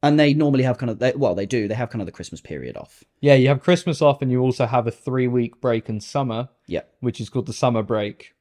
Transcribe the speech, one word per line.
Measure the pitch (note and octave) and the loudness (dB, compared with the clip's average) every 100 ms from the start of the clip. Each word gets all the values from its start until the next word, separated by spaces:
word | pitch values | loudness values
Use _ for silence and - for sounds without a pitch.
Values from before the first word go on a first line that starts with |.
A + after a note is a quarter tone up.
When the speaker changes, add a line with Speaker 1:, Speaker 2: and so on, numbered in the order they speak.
Speaker 1:
And | D3 D3+ | 4 4
they | D3 | 4
normally | D3 D3+ C3+ | 4 2 2
have | B2+ A#2+ | 2 0
kind | A#2+ | -4
of, | A2+ | -2
they, | B2 C3+ | -2 0
well, | B2+ | 0
they | F2+ G2 | 0 -2
do. | B2 G#2 | -2 -2
They | |
have | A2 A#2 | -4 -4
kind | A2+ | -6
of | F2+ | -8
the | |
Christmas | - F2 - | -10 -14 -14
period | - C#2+ B1 - | -12 -12 -10 -14
off. | - _ _ _ | -16 _ _ _
Speaker 2:
Yeah, | C#3+ | 4
you | C#3 C3 | 6 6
have | C#3 | 2
Christmas | - F3 F3 D3+ | 2 2 2 2
off, | D3 C#3 | 2 2
and | C3 | 0
you | B2 | 0
also | B2+ B2 A#2+ | 0 0 0
have | B2 A#2 | 0 -2
a | |
three-week | - - C3 B2+ B2 A#2 _ | -6 -6 -2 0 0 -2 _
break | C3 A#2 - | -2 -2 -2
in | G#2+ | -8
summer, | - C#3+ C3 A2+ B2+ _ - | -6 -4 -4 -4 -8 _ -8
Speaker 1:
Yeah. | E2+ - _ | -8 -8 _
Speaker 2:
which | B2 - | -6 -6
is | G#2+ | -6
called | B2+ G#2 | -6 -6
the | |
summer | A2 B2+ A#2 | -2 0 0
break | G#2 A2 G#2 - - _ | -2 -2 -4 -8 -20 _